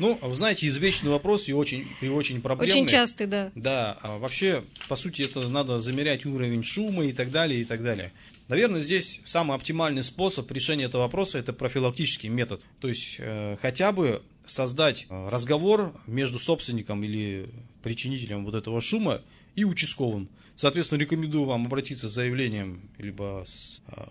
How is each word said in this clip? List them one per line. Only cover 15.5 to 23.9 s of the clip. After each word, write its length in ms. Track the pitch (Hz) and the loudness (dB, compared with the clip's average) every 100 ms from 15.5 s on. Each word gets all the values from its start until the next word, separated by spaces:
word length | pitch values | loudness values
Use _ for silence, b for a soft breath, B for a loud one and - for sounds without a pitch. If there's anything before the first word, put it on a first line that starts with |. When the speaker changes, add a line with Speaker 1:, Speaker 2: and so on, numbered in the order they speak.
| 151 185 214 190 - - | 2 4 4 2 -6 -6
Speaker 1:
между 320 | 117 135 120 | -2 -2 0
собственником 640 | - 165 - 117 101 101 | 2 2 0 -2 -4 -4
или 460 | 107 107 104 98 95 117 117 - | -4 -4 -4 -6 -10 -14 -20 -12
причинителем 640 | 113 113 123 135 113 104 101 | -6 -4 -4 -6 -6 -6 -4
вот 80 | |
этого 260 | 110 104 117 | -6 -2 -2
шума 400 | 113 220 202 101 b b b | 0 0 0 -2 b b b
и 100 | - | 0
участковым. 640 | 208 170 160 - 127 104 98 b b - | 0 2 2 2 0 -2 -6 b b 0
Соответственно, 420 | 143 156 160 151 | 2 2 2 2
рекомендую 440 | 147 165 156 151 | 2 0 0 0
вам 220 | 135 120 120 | 0 0 0
обратиться 420 | 135 131 131 113 | -2 -4 -6 -4
с 40 | |
заявлением 760 | 107 123 123 127 107 95 90 98 - | -2 0 0 -2 -2 -4 -8 -14 -12
либо 480 | 101 95 101 98 92 | -12 -8 -8 -8 -8
с, 360 | - - - | -6 -6 -8
э, 200 | - | -12